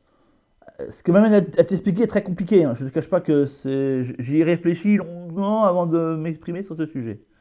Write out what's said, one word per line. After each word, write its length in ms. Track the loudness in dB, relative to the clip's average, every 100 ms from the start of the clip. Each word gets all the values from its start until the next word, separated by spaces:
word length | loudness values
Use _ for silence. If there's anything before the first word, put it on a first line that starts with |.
| _ _ _ _ _ _ -20 -14 -14
Ce 100 | -6
que 100 | 2
m'amène 220 | 4 6
à, 40 | 4
à 260 | 4 2
t'expliquer 400 | 2 0 -2 0
est 40 | 0
très 140 | 0
compliqué, 420 | -2 -6 2 4
hein. 120 | 4 0
Je 80 |
ne 60 | -6
te 40 |
cache 160 | -6 -2
pas 100 | -2
que 280 | 2 2 0
c'est, 560 | -4 -6 -2 -2 -2
j-, 120 | -4 -8
j'y 180 | -2 0
ai 60 |
réfléchi 540 | 2 0 0 -2 0 0
longuement 640 | -2 -12 -10 -6 -2 2
avant 240 | 2 2 0
de 280 | 0 0 -4
m'exprimer 460 | -6 -8 -8 -10
sur 160 | -10 -8
ce 80 | -6
sujet. 380 | -6 -8 -10 _ _